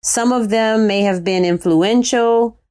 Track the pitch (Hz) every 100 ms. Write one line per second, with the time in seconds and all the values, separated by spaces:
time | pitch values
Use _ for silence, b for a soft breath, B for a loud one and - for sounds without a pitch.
0 | - - 240 247 220 220 220 220 220 202
1 | 202 185 175 185 180 175 180 160 185 240
2 | 247 247 233 233 233 226 _